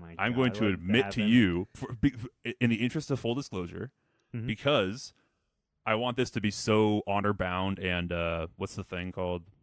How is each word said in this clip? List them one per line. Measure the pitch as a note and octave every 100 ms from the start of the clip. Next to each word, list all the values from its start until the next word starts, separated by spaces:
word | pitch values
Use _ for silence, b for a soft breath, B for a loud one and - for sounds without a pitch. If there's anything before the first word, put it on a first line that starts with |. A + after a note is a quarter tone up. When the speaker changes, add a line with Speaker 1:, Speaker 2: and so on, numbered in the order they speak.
Speaker 1:
my | E2+ E2+
Speaker 2:
I'm | G#2
Speaker 1:
God, | B2
Speaker 2:
going | B2+
to | G#2+
Speaker 1:
what | A2
Speaker 2:
admit | F2+ F2 A2 G2+
to | G2
Speaker 1:
happened? | G#2
Speaker 2:
you, | A#2+ G2+ F2 F#2
for, | - -
be, | A#2+ C#3+ A2+ B2+ _
f-, | - -
in | A#2+
the | A2+
interest | A#2+ D#3 D3
of | C3
full | A#2
disclosure, | A#2+ C3+ F#2+ F2 F2 A#2 _ _ _ _
Speaker 1:
Mm-hmm. | A#2+ A2+
Speaker 2:
because | A2 C#3+ C#3+ F#2+ A2+ - _ _ _ _ _ _ _ -
I |
want | A2 B2 A#2+
this | B2
to | -
be | G#2
so | G2 - G#2+ G#2+ G#2+ -
honor | G2+ G2+
bound | G2+ F2+ F2+ F#2+ F#2+
and, | F#2+ F2+ F2
uh, | E2+ E2+ E2 D#2+ -
what's | F#2+
the | -
thing | F#2+ F2+ F2+
called? | F2+ F2+ F2+ E2+ _